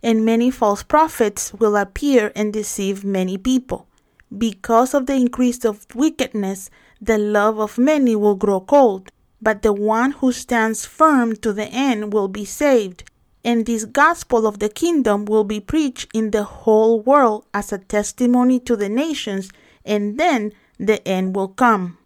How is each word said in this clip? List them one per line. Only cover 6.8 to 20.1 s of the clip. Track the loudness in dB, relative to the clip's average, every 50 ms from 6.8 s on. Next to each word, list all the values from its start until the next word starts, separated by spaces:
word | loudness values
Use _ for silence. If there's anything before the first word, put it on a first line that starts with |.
| _ _ _ _
the | -2 0 0 0
love | 0 0 0 2 2 2 0 0
of | -4 -4 0 0
many | 2 2 4 4 2 2 2
will | 4 2 2 2
grow | 2 0 0 0 0
cold. | 0 4 6 6 6 6 2 -2 -10 -18 _ _ _ _ _ _
But | -2 -2 -2 0
the | 0 0 0
one | 0 0 0 0 2 0 0
who | -2 0 -2 -2
stands | -2 -2 -6 -4 -2 0 0 -2 -2 -6 -10
firm | -14 0 _ 4 4 4 4 2 0 -4 -4
to | -4 -6 -4
the | -4 -8 -8
end | -4 -2 0 0 0 -2 -4 -2 -2
will | -2 -2 -2
be | -6 -8 -12
saved. | -12 -6 -2 2 4 4 4 2 0 -10 -16 -20 -20 _ _ _ _ _ _ _
And | -2 0 0 0
this | -2 -4 -4 -6
gospel | -4 0 2 2 2 2 -2 -4 _ -2 0 0 0
of | -2 -2
the | -6 -6
kingdom | -4 -2 -2 0 0 2 2 2 0 0 -2
will | 0 0 0 0
be | 0 -4 -8
preached | -6 -4 -2 -2 -2 -2 -4 -8 -16 _ -6
in | -4 -4 -2
the | -2 -2 -4
whole | -4 -10 -6 0 2 4 4 4 4 2 2
world | 2 2 4 4 4 4 0 -2 -10 _ _
as | -8 -6 -6
a | -8 -10
testimony | -8 _ -4 -2 -2 -4 -4 -2 0 2 2 4 4 2 2 0
to | 0 -2 -2
the | -2 0 -2
nations, | -2 -2 -2 -4 -4 -8 -8 -8 -8 -8 -8 -10 -16 _ _ _ _ _ _
and | -4 -2 -2 -2 -4